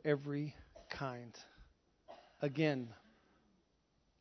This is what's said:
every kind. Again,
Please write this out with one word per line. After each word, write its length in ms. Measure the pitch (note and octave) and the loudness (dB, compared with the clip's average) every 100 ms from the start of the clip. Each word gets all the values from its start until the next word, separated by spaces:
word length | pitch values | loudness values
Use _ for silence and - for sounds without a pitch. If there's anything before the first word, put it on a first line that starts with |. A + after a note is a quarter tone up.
every 500 | D#3 C#3+ C#3+ C#3+ D3+ - - - - | 4 4 4 -2 -2 -6 -18 -20 -10
kind. 460 | - C3+ B2 A#2+ - - - - _ _ _ - - - - | -4 -4 -4 -10 -14 -18 -20 -20 _ _ _ -20 -20 -20 -2
Again, 460 | D3 C3 D#3 C3+ A#2+ A2 - - _ - _ _ _ _ _ _ _ _ | -2 4 4 4 -2 -10 -20 -20 _ -20 _ _ _ _ _ _ _ _